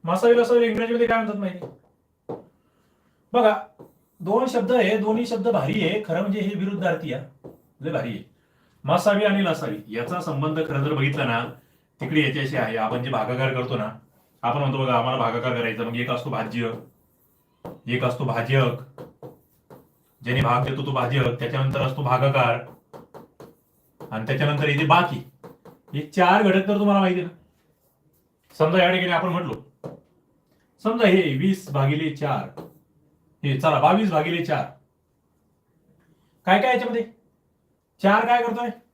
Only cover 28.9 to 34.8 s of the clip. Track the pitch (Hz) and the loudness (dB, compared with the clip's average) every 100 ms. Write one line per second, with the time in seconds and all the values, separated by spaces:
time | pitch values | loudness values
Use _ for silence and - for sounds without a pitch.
28.9 | 185 175 170 180 165 135 - - _ - | 2 0 -2 -2 -4 -6 -10 -14 _ -18
29.9 | - _ _ _ _ _ _ _ _ 214 | -18 _ _ _ _ _ _ _ _ -4
30.9 | 233 214 185 160 135 190 190 - 139 139 | 4 6 6 4 0 0 0 -2 0 2
31.9 | 151 160 139 147 - - - - - _ | 0 -2 -4 -4 -4 -6 -14 -20 -20 _
32.9 | _ _ _ _ _ 139 135 160 151 151 | _ _ _ _ _ -2 2 2 4 4
33.9 | 196 208 160 165 170 160 143 - - | 4 2 0 0 -2 -2 -4 -4 -12